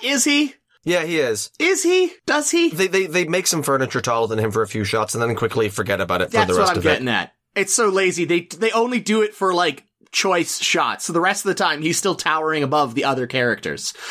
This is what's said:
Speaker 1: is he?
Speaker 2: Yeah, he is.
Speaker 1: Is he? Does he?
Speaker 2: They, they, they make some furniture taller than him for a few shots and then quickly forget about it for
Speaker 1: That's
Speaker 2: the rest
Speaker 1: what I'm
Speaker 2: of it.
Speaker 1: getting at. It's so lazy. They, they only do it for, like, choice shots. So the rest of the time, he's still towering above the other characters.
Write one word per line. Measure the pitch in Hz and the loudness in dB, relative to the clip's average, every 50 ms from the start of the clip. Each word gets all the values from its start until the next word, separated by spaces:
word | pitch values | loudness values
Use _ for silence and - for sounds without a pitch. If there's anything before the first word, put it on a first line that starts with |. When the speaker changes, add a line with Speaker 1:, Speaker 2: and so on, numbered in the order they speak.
Speaker 1:
is | 233 262 277 262 - | -2 -2 0 0 2
he? | 294 285 285 302 269 - _ _ _ _ _ _ | 2 2 2 2 0 -4 _ _ _ _ _ _
Speaker 2:
Yeah, | 160 175 175 156 | 0 0 0 0
he | 165 170 156 | 0 0 0
is. | 139 120 110 104 - - - - | 0 0 0 -4 -6 -10 -6 -2
Speaker 1:
Is | 302 359 381 - | 0 0 2 2
he? | - 339 359 370 370 349 - - _ | 2 2 4 4 2 0 -2 -6 _
Does | - - 294 294 - | 0 0 0 0 2
he? | - 339 339 330 | 2 2 2 2
Speaker 2:
They, | - 160 190 185 | 2 0 0 2
they, | 175 190 190 | 2 0 0
they | 165 156 180 180 | 0 0 -2 0
make | 156 170 185 180 | 2 0 0 0
some | - 175 160 | 0 -2 0
furniture | 139 - 139 131 131 120 - 123 | 0 0 0 0 0 -2 -2 -2
taller | - 127 117 117 117 | -2 0 0 0 0
than | 110 113 107 | 0 0 0
him | 110 110 | 0 0
for | 101 110 | 0 0
a | 110 101 | -2 0
few | - 107 104 | -2 -4 -2
shots | 98 110 113 107 - - | 0 0 0 0 -2 -2
and | 117 | -2
then | 117 117 117 | -2 -2 0
quickly | - - - - 120 110 101 | -2 -2 -2 0 0 0 0
forget | - - 101 92 98 92 | -2 -4 -2 -2 -2 -2
about | 95 85 92 90 | 0 -2 0 -2
it | - | 0
for | 180 | 0
Speaker 1:
That's | - 220 214 92 | 2 0 2 2
Speaker 2:
the | 90 90 | 2 2
rest | - 185 | 2 2
Speaker 1:
what | |
I'm | 175 165 | 2 2
Speaker 2:
of | - | 2
it. | 156 | 0
Speaker 1:
getting | 151 - 131 123 | 0 0 0 -2
at. | 110 95 87 - _ _ _ _ _ | -2 -2 -2 -4 _ _ _ _ _
It's | 202 190 - - | -4 -2 0 0
so | - 226 202 | 2 2 2
lazy. | 190 196 190 180 143 170 170 | 2 2 2 2 0 0 0
They, | 143 175 175 | 0 0 -2
they | 175 - - 156 220 226 | -2 -6 -6 -2 -2 0
only | 202 226 233 247 247 226 | 2 2 0 0 0 -2
do | - - 214 220 | 0 2 2 2
it | 214 208 208 | 2 0 0
for, | - 196 190 180 | -2 -2 0 2
like, | 175 175 160 139 - - _ _ _ _ _ | 2 0 0 -2 -4 -14 _ _ _ _ _
choice | - - - 190 180 175 165 - - - | -4 -2 0 2 2 2 0 -2 -4 -4
shots. | - - - 165 143 120 101 - - | -2 0 0 0 0 0 -2 -4 -6
So | - | -2
the | 165 170 | -2 2
rest | 175 190 202 190 - | 2 2 0 0 -2
of | 196 | -2
the | 185 | -2
time, | 190 190 170 151 147 | 0 0 -2 -2 -2
he's | 156 165 165 - | -2 -2 -2 0
still | - 196 170 | 0 -2 -2
towering | - - 165 156 160 156 156 160 151 | 0 0 0 0 0 0 -2 0 -2
above | 143 135 151 151 143 120 113 | 0 0 2 0 0 0 0
the | 139 - | 0 0
other | 139 135 131 123 | 0 0 -2 -4
characters. | 120 - 131 123 120 107 - - 82 73 - - - - - - - | -2 -2 0 0 0 0 -2 -4 -8 -8 -6 -8 -10 -10 -10 -12 -12